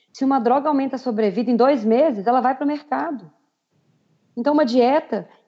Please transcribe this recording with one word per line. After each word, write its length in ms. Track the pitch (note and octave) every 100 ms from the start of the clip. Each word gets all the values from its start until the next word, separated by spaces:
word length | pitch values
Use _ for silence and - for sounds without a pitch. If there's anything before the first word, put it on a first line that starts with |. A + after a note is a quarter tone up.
| _
Se 120 | - C4+
uma 140 | C4+
droga 280 | A3+ C4+ D4
aumenta 280 | C#4 C4+ C4
a 40 |
sobrevida 520 | B3+ G#3+ G#3+ F#3+ A#3+
em 40 | A#3
dois 300 | B3+ C#4+ G#3+
meses, 400 | A#3 D#4 G#3 F#3+
ela 160 | B3+
vai 140 | A#3+ C4+
pro 100 | C#4+
mercado. 640 | D4 - C4 D#4 C4 E3+ _ _ _ _ _ _ _ _ _ _ -
Então, 180 | B3+
uma 120 | D4 D4
dieta 640 | B3 A#3+ D4 D#4+ G#3+ E3+ _